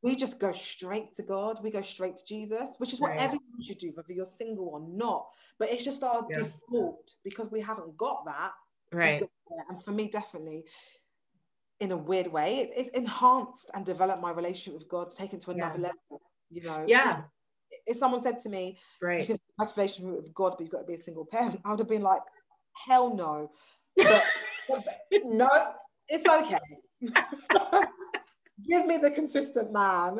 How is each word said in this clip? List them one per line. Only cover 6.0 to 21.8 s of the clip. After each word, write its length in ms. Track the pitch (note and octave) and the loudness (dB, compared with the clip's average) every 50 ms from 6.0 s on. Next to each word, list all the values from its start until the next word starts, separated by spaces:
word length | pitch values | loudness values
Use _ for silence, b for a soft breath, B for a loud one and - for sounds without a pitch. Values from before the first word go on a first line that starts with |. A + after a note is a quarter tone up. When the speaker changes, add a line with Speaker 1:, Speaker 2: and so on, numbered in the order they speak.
| - | -2
Speaker 1:
our 240 | B3+ A#3+ A#3 A3 - | 0 0 0 -2 -2
Speaker 2:
Yeah. 80 | D#3 D#3 D3 | -4 -4 -4
Speaker 1:
default, 720 | - - - - - A#3+ A#3+ F#3+ E3 - - - - - _ _ | -4 -8 -14 -10 -4 -2 0 0 -2 -4 -8 -18 -20 -20 _ _
because 280 | G3 - - A3+ G#3 | -12 -10 -8 -10 -6
we 100 | G#3 A3 | -6 -6
haven't 360 | G#3 G#3 A3 G#3 E3+ E3 D#3 | -4 -4 -8 -8 -10 -14 -6
got 280 | D#3+ G#3+ C4+ - - - | -4 -4 -2 -2 -4 -6
that. 280 | D#3+ C#3+ C#3+ E3+ F#3+ - - _ _ _ _ _ _ - | -8 -6 -6 -6 -6 -8 -12 _ _ _ _ _ _ -2
We 60 | E3+ | 2
Speaker 2:
Right. 220 | E3+ D#3+ D3 C#3+ | 2 4 4 2
Speaker 1:
go 100 | - - _ _ _ _ | -2 -6 _ _ _ _
there. 140 | - E3 D3+ - | -14 -14 -12 -12
And 160 | F#3 F3+ - | -12 -12 -8
for 80 | G#3 G#3 | -6 -4
me, 160 | G#3+ G#3+ G#3 | -4 -4 -4
definitely, 560 | G#3 G#3 G#3 - - E3+ D#3 D#3+ D#3 D#3+ D#3+ D#3+ b b b b b b b b b b b _ _ _ _ _ _ _ _ _ _ _ | -4 -6 -8 -8 -12 -12 -12 -10 -12 -14 -14 -16 b b b b b b b b b b b _ _ _ _ _ _ _ _ _ _ _
in 120 | G#3 F#3+ F#3 | -4 -4 -4
a 40 | |
weird 300 | E3 D3+ D#3 F#3 F#3 F3+ F3+ | -4 -2 0 0 0 0 0
way, 320 | D#3+ D#3+ - - A3+ C4+ | 0 0 0 0 0 0
it, 100 | A#3+ - - | -2 -2 -2
it's 120 | A#3+ C4 B3 | -6 -6 -2
enhanced 800 | - B3+ B3 G#3+ - - A#3+ B3+ B3 C4 A3 - - - - - - | -2 -4 -4 -2 -2 4 6 6 6 6 2 -4 -10 -14 -12 -10 -10
and 100 | G3+ F#3+ | -8 -6
developed 340 | F3+ F3+ D#3+ F#3 G3 F#3+ F3+ F3 | -6 0 2 2 2 2 -2 -4
my 80 | F3 | -4
relationship 440 | E3+ E3 F3 F3 F3+ F3+ - G3 D3 | -4 -2 -4 -4 -6 -6 -10 -14 -14
with 140 | D#3+ D#3 _ | -14 -12 _
God, 220 | - F3 F3 F3 | -6 -6 -6 -8
taken 280 | - - G3 G3 - F3+ | -10 -12 -12 -10 -10 -12
to 100 | - - | -10 -8
another 280 | F3+ E3+ E3 E3 D#3 D#3 | -6 -6 -4 -4 -4 -4
Speaker 2:
Yeah. 80 | E3+ F3 | -6 -6
Speaker 1:
level, 340 | F3 - _ _ D3 - _ _ _ _ _ _ | -8 -10 _ _ -20 -20 _ _ _ _ _ _
you 120 | E3 E3+ E3+ | -16 -12 -10
know? 220 | E3 D#3 D#3 D#3 | -8 -8 -6 2
Speaker 2:
Yeah. 380 | F#3 A3+ B3+ C4+ A#3+ E3+ D3+ - - _ _ _ _ _ _ _ _ | 4 4 6 6 2 0 -2 -8 -14 _ _ _ _ _ _ _ _
Speaker 1:
If, 100 | - - _ | -20 -14 _
if 100 | - A#3 | -6 -4
someone 240 | A#3 C4+ B3+ B3 A#3+ | 2 2 2 2 2
said 180 | A#3 C4 A3 A#3 | -2 -2 -2 -2
to 80 | - A3 | -6 -8
me, 300 | G3+ F#3+ F#3 F#3 F#3+ b b b b b | -6 -6 -8 -8 -10 b b b b b
Speaker 2:
Right. 200 | F3+ F3 F3 E3+ | -4 -2 -2 -2
Speaker 1:
"You 60 | - | 0
can 140 | - A3 G3+ _ _ _ - | -2 -2 -4 _ _ _ -4
have 120 | A3 A3 | -4 -4
a 40 | - | 0
relationship 400 | G#3 G3 G3 - - F3+ F#3 F3 | 0 0 0 0 -6 -8 -8 -6
with 180 | D#3+ D#3 D#3+ D#3+ | -8 -8 -10 -4
God, 180 | - F#3+ F#3 F#3 | 0 0 0 0
but 80 | - E3 | -2 -8
you've 80 | D#3+ | -8
got 100 | F3 D3 | -8 -8
to 60 | - | -6
be 80 | - E3+ | -8 -10
a 40 | E3+ | -10
single 260 | - - E3 D#3+ D#3 | -10 -12 -10 -12 -12
parent," 360 | - - A3+ A#3+ G#3+ F#3 F#3 - | -4 0 0 0 0 -2 -4 -4
I 60 | G3+ | -4
would 80 | G#3+ | -2
have 100 | G#3 | -2